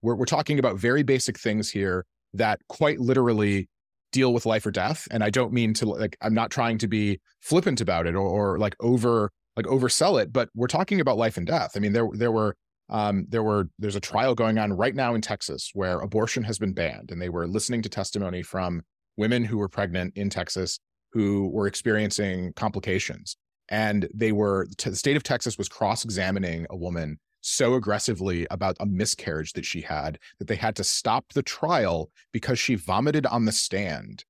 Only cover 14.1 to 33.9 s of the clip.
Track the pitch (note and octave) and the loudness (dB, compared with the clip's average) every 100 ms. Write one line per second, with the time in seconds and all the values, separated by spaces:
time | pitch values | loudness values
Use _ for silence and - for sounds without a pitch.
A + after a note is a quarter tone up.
14.1 | G#2 B2+ A#2 A2+ A2 G#2+ F#2 A#2 C3+ B2+ | 0 2 2 2 2 2 2 0 2 0
15.1 | A#2 A2 G#2 - C#2 - - F#2 F2+ G#2 | 0 -2 -6 -6 -8 -8 -4 -2 -2 0
16.1 | G#2 A2 - A2 A2 G2+ F#2 E2+ - - | 0 0 0 -2 -2 -2 -2 -4 -4 -10
17.1 | E2+ F2+ F2 E2+ G#2 - A#2+ A2 - G2 | -8 -6 -4 -2 -2 -2 -4 -4 -6 -6
18.1 | G#2+ G2 F2+ F2 F#2+ F#2 F2 - _ _ | -4 -4 -4 -6 -4 -4 -4 -8 _ _
19.1 | - G#2+ B2 A2+ A2 G2 - G2+ F2+ F2+ | -2 0 2 0 -2 -2 -2 -2 -2 -4
20.1 | G2+ G2+ G2 F#2 - F#2 - _ _ _ | -2 -4 -2 -4 -4 -4 -6 _ _ _
21.1 | A2+ G2+ G2+ G2 G2+ G2+ - - G#2+ G#2+ | 0 2 2 0 0 -2 0 0 2 0
22.1 | - G2+ F#2 F2+ - A2 G2+ F#2+ F#2+ - | 0 -2 -2 -6 -4 -4 -4 -2 -2 -2
23.1 | - - - _ _ _ G#2 A2 G#2 F2 | -8 -12 -16 _ _ _ 0 2 2 0
24.1 | G#2 A2+ G#2 G#2 G2 F2+ G2 - F#2+ D3 | 0 2 4 2 2 -2 -4 -6 -2 0
25.1 | D3 - B2+ - - G2 - G#2 A2+ A#2 | 0 0 -2 -2 -6 -8 -2 -2 0 -4
26.1 | G2 F#2 G2 F#2 E2 E2 - F2 E2+ D#2 | -2 -2 -2 -2 -4 -8 -8 -6 -4 -6
27.1 | D#2 _ _ - - B2 B2+ G#2 G#2+ - | -8 _ _ -6 0 2 2 2 -2 0
28.1 | G2+ F#2+ F2 E2+ F2+ F#2+ F#2 G#2 F#2 A2 | -2 -2 -2 -4 -2 -2 -2 -2 0 0
29.1 | - - D#2 D#2+ - - F2+ - D2+ D2 | -2 -4 -6 -6 -8 -8 -8 -6 -4 -4
30.1 | D2+ - - - G#2+ A2+ G#2+ F#2+ - A#2 | -8 -16 -16 -4 -2 0 -2 -2 -2 0
31.1 | A#2 - - C3 - D3+ E3+ G2+ E2+ D#2+ | 0 0 -4 -2 -2 0 2 2 0 -4
32.1 | _ _ A2+ - B2 - A2 - F#2+ C#3 | _ _ -8 -2 0 2 0 0 0 2
33.1 | D3+ B2+ A#2+ A2+ - - F#2+ G2 | 2 2 2 2 0 -2 -2 -2